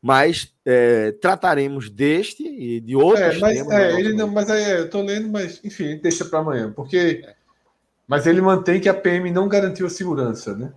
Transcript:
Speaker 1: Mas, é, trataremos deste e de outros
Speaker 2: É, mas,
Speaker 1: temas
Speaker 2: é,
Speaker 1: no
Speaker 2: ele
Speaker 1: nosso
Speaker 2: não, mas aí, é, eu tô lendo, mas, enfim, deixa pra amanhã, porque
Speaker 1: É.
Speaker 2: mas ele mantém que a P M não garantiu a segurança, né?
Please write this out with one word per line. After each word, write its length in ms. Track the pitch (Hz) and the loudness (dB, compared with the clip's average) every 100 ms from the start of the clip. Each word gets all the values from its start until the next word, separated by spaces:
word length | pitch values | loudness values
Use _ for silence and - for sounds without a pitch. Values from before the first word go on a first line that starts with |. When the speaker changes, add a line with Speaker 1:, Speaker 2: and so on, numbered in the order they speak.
Speaker 1:
Mas, 520 | 120 135 147 170 - _ | 4 4 4 0 -8 _
é, 480 | - 123 120 117 107 | 2 4 6 4 2
trataremos 760 | 107 180 190 185 147 139 139 107 | 0 0 2 2 0 0 -4 -10
deste 540 | 101 139 160 214 - | -2 0 2 -2 -8
e 380 | 311 277 123 117 | -12 -10 -8 -8
de 160 | 113 135 | -2 2
outros 240 | 160 214 | 4 4
Speaker 2:
É, 180 | 175 165 | 2 2
mas, 200 | 208 208 | 0 0
Speaker 1:
temas 140 | 143 | 0
Speaker 2:
é, 200 | 208 185 | 2 2
Speaker 1:
no 60 | 175 | 2
Speaker 2:
ele 140 | 214 | -2
Speaker 1:
nosso 140 | 214 208 | -2 -2
Speaker 2:
não, 60 | |
mas 180 | 208 208 | -2 -2
aí, 120 | 214 | -2
é, 180 | 208 180 | 0 -2
eu 100 | 165 | -2
tô 100 | 202 | -4
lendo, 280 | 202 202 220 | -4 -4 -6
mas, 320 | 208 175 - | -6 -8 -10
enfim, 320 | 208 - 151 151 | -16 -8 -8 -4
deixa 260 | 170 156 | -2 -2
pra 160 | 180 160 | -2 -4
amanhã, 320 | 156 131 110 | -2 -4 -6
porque 500 | 104 131 185 175 - | -10 -4 0 0 -2
Speaker 1:
É. 120 | - _ _ _ _ _ _ _ _ | -10 _ _ _ _ _ _ _ _
Speaker 2:
mas 200 | 143 170 | 0 4
ele 140 | 170 | 4
mantém 400 | 190 185 185 180 | 4 2 2 2
que 80 | 196 | 2
a 60 | |
P 160 | 190 180 | 0 0
M 200 | 175 180 | -2 -2
não 180 | 175 196 | -2 2
garantiu 380 | 202 196 185 180 | 2 0 -4 -6
a 40 | |
segurança, 680 | 170 180 139 123 110 - 101 | -6 -6 -4 -4 -6 -10 -10
né? 160 | 135 | -10